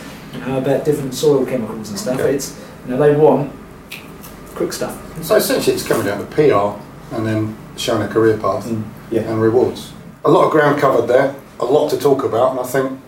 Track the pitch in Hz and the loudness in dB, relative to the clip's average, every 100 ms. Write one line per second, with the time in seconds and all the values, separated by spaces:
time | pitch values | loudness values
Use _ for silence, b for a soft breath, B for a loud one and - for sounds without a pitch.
0 | B B B 120 127 131 135 135 151 139 | B B B -12 -6 -2 0 0 0 -2
1 | 135 - 156 139 127 123 110 110 104 98 | -2 0 2 4 2 -2 -6 -8 -10 -8
2 | 127 127 - 143 - - B B 127 127 | -4 -2 0 -2 -4 -14 B B -6 2
3 | 147 147 147 127 147 - - - - - | 4 6 6 4 0 -10 -18 -20 -18 -18
4 | - - - - - - 175 - - - | -18 -18 -18 -18 -14 -6 -6 -6 -8 -10
5 | - - - 214 - 262 - - - 113 | -14 -10 0 2 2 0 0 0 0 -2
6 | 101 101 98 - 147 104 104 - - - | -2 -4 -4 2 4 4 2 -4 -14 -18
7 | - 113 110 110 110 - - - - 113 | -12 -6 -2 -2 -2 -6 -14 -8 -2 -2
8 | 101 113 113 107 101 - 117 110 107 - | 0 4 4 4 0 -2 -4 -6 -8 -12
9 | - 113 110 110 110 123 113 - - - | -6 -4 -2 0 2 4 2 -2 -12 -18
10 | - - - 175 - 156 147 - 139 123 | -20 -4 4 4 4 4 4 4 2 2
11 | 117 131 - - - - 120 143 - - | 4 4 2 -2 -14 -6 0 2 2 2
12 | 143 135 110 110 131 135 123 139 131 131 | 2 2 0 2 0 0 -4 -2 -2 -6